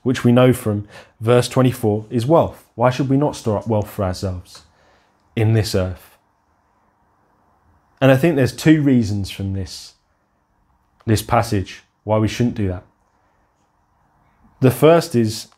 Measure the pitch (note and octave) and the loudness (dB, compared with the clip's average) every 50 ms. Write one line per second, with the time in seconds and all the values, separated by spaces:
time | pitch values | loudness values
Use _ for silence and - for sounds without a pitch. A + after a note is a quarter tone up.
0 | - B2 C3 - - A#2+ A#2+ B2 B2+ B2+ A#2+ - - A2 G#2 G#2 G#2 - - - | -4 -4 -2 0 2 4 4 6 6 4 4 2 -2 -6 -6 -6 -8 -12 -16 -20
1 | - _ _ - A2 A2 B2 B2 B2 - - C3 C3 C3 B2 - - G#2+ G#2 G#2+ | -20 _ _ -6 -2 2 2 2 2 0 0 0 0 0 0 -2 -2 -2 -2 -2
2 | A2 - B2+ A#2+ A2+ C3 E3 D#3+ A#2+ F#2 - - - _ _ - A#2 B2+ B2+ - | -4 -6 -6 -4 0 2 2 2 2 0 -4 -12 -20 _ _ -2 -2 0 0 0
3 | D3 C3 C3+ C#3 C#3+ C#3+ - - - A#2 G#2 G2 - A#2 A2+ G#2+ G2 - - - | -2 0 0 0 0 -2 -4 -6 -4 -4 -4 -4 -2 -2 -2 -2 -2 -4 -6 -6
4 | G2+ F#2 F#2 - - F#2+ F2+ F2+ - - - - - _ _ _ _ _ _ _ | -4 -4 -4 -6 -6 -8 -8 -8 -12 -18 -20 -20 -20 _ _ _ _ _ _ _
5 | _ _ _ _ _ _ - - G#2+ A2 A2 A2 - - - G2 F#2 F#2 F#2 - | _ _ _ _ _ _ -4 0 0 2 2 2 0 0 -2 -2 -2 -4 -6 -10
6 | - - _ _ _ _ _ _ _ _ _ _ _ _ _ _ _ _ _ _ | -16 -20 _ _ _ _ _ _ _ _ _ _ _ _ _ _ _ _ _ _
7 | _ _ _ _ _ _ _ _ _ _ _ _ _ _ _ _ _ _ _ - | _ _ _ _ _ _ _ _ _ _ _ _ _ _ _ _ _ _ _ 0
8 | C3+ C3+ C3+ C3 C3+ E3+ D#3+ C#3 B2+ B2 - - - E3 D#3 D#3 C#3+ C#3+ C3 A#2+ | 2 4 4 4 2 2 2 2 0 0 -2 0 2 4 4 4 4 2 2 2
9 | A2+ G2 G#2 G2+ G2 - - - G2 G2 G2 F#2+ F#2 F2+ - - - - _ _ | 2 0 -2 -6 -6 -8 -8 -8 -8 -8 -6 -8 -10 -10 -14 -18 -20 -20 _ _
10 | _ _ _ _ _ _ _ _ _ _ _ _ _ _ _ _ _ _ _ _ | _ _ _ _ _ _ _ _ _ _ _ _ _ _ _ _ _ _ _ _
11 | - A2+ A2 G#2 - - - A#2 A2+ - G#2+ G2 F2+ - - - _ _ _ _ | -4 -2 -2 -2 0 0 -2 -2 0 0 -2 -4 -4 -6 -12 -20 _ _ _ _
12 | - G#2 G#2+ G#2+ G#2+ G2+ - - B2 A#2+ A#2 - G2+ F#2+ F2+ F2+ - _ _ _ | -6 -2 -2 0 0 -2 -2 -2 -4 -2 -2 -4 -6 -6 -6 -8 -12 _ _ _
13 | _ _ _ _ _ _ _ _ _ _ _ _ _ _ _ _ _ _ _ _ | _ _ _ _ _ _ _ _ _ _ _ _ _ _ _ _ _ _ _ _
14 | _ _ _ _ _ _ _ _ _ _ _ - C3 B2+ - - - D3+ E3+ E3+ | _ _ _ _ _ _ _ _ _ _ _ 0 2 2 4 4 6 6 6 6
15 | D#3+ - - A#2+ A2+ G#2+ A2 - - - _ | 2 0 0 0 0 0 -2 -6 -12 -18 _